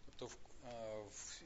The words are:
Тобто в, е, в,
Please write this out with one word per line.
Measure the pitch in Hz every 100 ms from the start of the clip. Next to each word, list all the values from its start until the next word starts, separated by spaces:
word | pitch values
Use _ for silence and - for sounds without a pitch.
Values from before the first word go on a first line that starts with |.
| -
Тобто | - 120
в, | - - - 123
е, | 117 110 110 101
в, | - - -